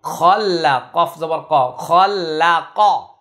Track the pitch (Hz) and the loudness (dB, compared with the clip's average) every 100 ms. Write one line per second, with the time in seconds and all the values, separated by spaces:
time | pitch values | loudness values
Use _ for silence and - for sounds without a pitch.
0 | - - 165 208 208 170 156 127 - 165 | -10 0 2 2 0 0 0 0 -2 -4
1 | 165 156 160 160 147 151 127 - - 170 | -4 -4 -6 -6 0 0 0 -4 0 2
2 | 196 202 165 156 165 165 - - 208 151 | 2 0 -6 0 0 0 -2 0 2 2
3 | - _ | -6 _